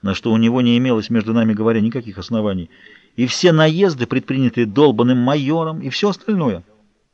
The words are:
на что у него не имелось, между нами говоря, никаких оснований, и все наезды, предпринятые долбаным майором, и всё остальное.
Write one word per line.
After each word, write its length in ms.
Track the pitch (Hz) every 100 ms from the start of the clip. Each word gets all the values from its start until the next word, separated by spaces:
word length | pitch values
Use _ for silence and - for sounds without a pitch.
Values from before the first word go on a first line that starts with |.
на 120 | 101
что 180 | 95 117
у 40 | 110
него 240 | 113 123
не 160 | 123 120
имелось, 320 | 131 117 101
между 220 | 117 107
нами 220 | 113 110
говоря, 260 | 104 110 113
никаких 380 | 110 123 117 98
оснований, 520 | 90 117 104 95 85 _ - - _ -
и 100 | 123
все 260 | - 180
наезды, 540 | 160 156 160 196 147 120
предпринятые 600 | 127 - 135 127 117 113
долбаным 520 | 101 147 110 120 127
майором, 640 | 123 147 139 160 160 160
и 80 | 135
всё 200 | 127 208
остальное. 560 | 185 - 208 143 90 - _ _ _ _